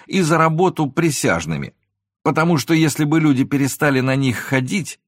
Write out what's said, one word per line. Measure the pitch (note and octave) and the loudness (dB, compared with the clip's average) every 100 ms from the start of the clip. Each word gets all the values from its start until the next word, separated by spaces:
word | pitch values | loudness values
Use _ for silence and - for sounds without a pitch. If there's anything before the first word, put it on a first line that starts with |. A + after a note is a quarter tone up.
| - | -4
и | F#3+ | 0
за | D#3+ E3 | 2 2
работу | D#3+ D#3+ F#3 E3+ D3 | 2 2 0 0 -2
присяжными, | D3 E3 C3 B2+ E2+ D#2+ D2+ C#2 _ _ _ _ _ | 0 -2 0 -2 -2 -4 -8 -8 _ _ _ _ _
потому | D#3+ D3+ E3 D#3+ | -2 0 2 0
что | - | 2
если | E3 D#3+ C#3 | 2 2 0
бы | D3+ D#3+ | 0 2
люди | D#3 C3 | 2 2
перестали | C3+ C#3+ C3+ - D3+ C3 | 0 0 -2 0 0 0
на | C3 C3+ | 0 0
них | C3+ A2+ | 0 -2
ходить, | - C3+ B2+ G3+ C3+ - | -2 -2 -2 -4 -6 -14